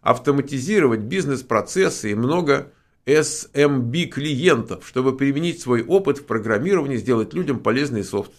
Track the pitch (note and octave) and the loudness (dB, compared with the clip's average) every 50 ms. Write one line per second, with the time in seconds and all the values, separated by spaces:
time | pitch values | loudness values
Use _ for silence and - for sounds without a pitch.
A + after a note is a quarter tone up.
0 | _ - B2 B2 - D3 C#3 C#3 C3+ - C#3+ C3+ B2 E3 G#3+ G#3 D#3+ B2+ A#2 G#2+ | _ 0 0 0 2 0 0 0 0 -2 -6 -6 -4 0 2 4 4 4 2 0
1 | G#2 A2+ E3+ F#3+ F#3 C#3+ C#3 B2 - - A#2 G#2+ G2+ - - F#3 F#3+ E3+ - - | -2 -4 -4 -4 -2 -2 -4 -4 -4 -2 -2 -2 -2 -2 0 0 0 0 0 -4
2 | - G#2+ G#2 G#2 A#2 C3 D#3 F3+ F3 C#3+ C#3 C#3 - - _ _ _ _ _ _ | -6 -4 -2 -2 0 0 0 0 2 2 0 0 0 -8 _ _ _ _ _ _
3 | _ - C#3+ D#3 D3+ - - - - - _ C#3 D3 D3 C#3+ C3+ B2 A#2 B2+ E3+ | _ 2 4 4 4 2 -4 -10 -12 -6 _ 2 2 4 4 2 0 0 -2 -2
4 | F3 - - C3+ C#3+ D#3 D3 B2 D#3+ F3+ D3+ A#2 - - F#2 - - - - B2+ | -2 -2 -4 -6 -4 -2 -2 2 4 4 4 4 2 -6 -8 -10 -10 -6 -4 0
5 | B2+ C3+ C3 C3 C#3 C#3 C#3 C#3+ E3 F3 D#3+ - - A#2+ B2 A#2 - - F3 G3 | 0 0 0 2 0 0 0 0 -2 -4 -4 -6 -2 0 0 0 2 2 2 2
6 | F#3+ C#3+ C#3 - - - A#2 A2+ G#2 A2 A2 G2+ C3 F#3 G3+ F3+ - C#3 C3+ A#2 | 2 2 -2 -2 -4 -4 -4 -4 0 0 0 0 2 2 0 0 0 -2 -4 -4
7 | G#2 B2+ B2 A2+ A2 - - E3 F3+ C#3+ C3+ G#2+ - - A2 C3 D3 C#3 B2 G#2+ | 0 0 0 0 0 -2 -4 -4 -2 -2 -4 -2 0 0 0 0 0 -2 -4 -4
8 | F#2+ F2+ - G2+ F#2 - _ | -6 -4 -4 -6 -6 -6 _